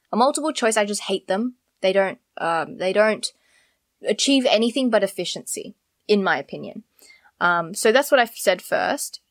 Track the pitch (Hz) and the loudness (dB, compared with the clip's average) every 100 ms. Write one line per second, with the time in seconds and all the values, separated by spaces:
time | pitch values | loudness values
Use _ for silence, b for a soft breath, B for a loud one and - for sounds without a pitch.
0 | - 202 262 294 302 - 226 214 202 202 | -6 0 2 2 -2 0 0 2 0 -2
1 | - 196 - 190 247 - _ _ 190 190 | -4 -6 -2 -2 -2 -6 _ _ 0 2
2 | 190 - _ - 165 165 147 - 185 190 | 0 -4 _ -8 -2 -2 -4 -4 -2 2
3 | 214 208 - _ _ _ _ _ _ _ | 2 2 -6 _ _ _ _ _ _ _
4 | - 214 - 269 247 208 233 269 254 220 | -4 -2 2 2 4 2 2 0 2 2
5 | 196 - 175 175 - - - - _ _ | 0 -4 -8 -8 -10 -10 -12 -18 _ _
6 | - 208 190 143 151 147 143 - - b | 0 2 2 -2 -4 -12 -12 -14 -20 b
7 | b b b - 175 175 165 202 226 247 | b b b -2 0 0 -2 0 2 4
8 | 285 277 226 - - 185 - 175 185 269 | 4 2 2 0 0 0 0 -2 0 -2
9 | - - _ | -6 -12 _